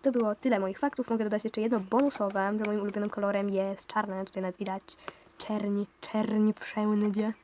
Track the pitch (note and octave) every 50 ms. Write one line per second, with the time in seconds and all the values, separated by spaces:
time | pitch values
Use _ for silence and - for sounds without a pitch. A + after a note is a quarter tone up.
0 | - C#4 A#3+ A#3+ A3+ G#3+ G#3 - - C4 A#3 G3 F#3+ F#3+ G3 - - C#4+ - -
1 | A#3+ - A3+ A3 A3 G#3 G#3 G#3 G#3+ A3 - A3 G#3+ A3+ A#3+ G#3+ F#3+ F#3+ A3+ B3
2 | C#4+ C#4+ - - G#3 G3 G3+ G3 G3 G3 G#3 G#3+ A3 G#3+ G#3 G#3+ G3+ G3+ G3 G#3+
3 | G#3 G#3 - G#3+ G3+ G3+ G3+ G3 G3+ G3+ G3 F#3+ G3 G3 G3 - - - - G#3+
4 | G#3 G3+ F#3+ F#3+ G3 - - F#3+ F#3+ F#3 F3+ - G3 F#3 F#3+ G3 - - - -
5 | - - - - - - - - - - G#3+ G#3+ G#3 G3+ G3+ G3+ G#3 - _ _
6 | - - - G#3+ G#3+ A3 G#3+ G#3+ G#3+ G#3+ G#3+ - - - - G#3+ G#3+ G#3 G#3+ G#3
7 | G#3+ G#3 G3 G#3 G#3+ A3 A3 -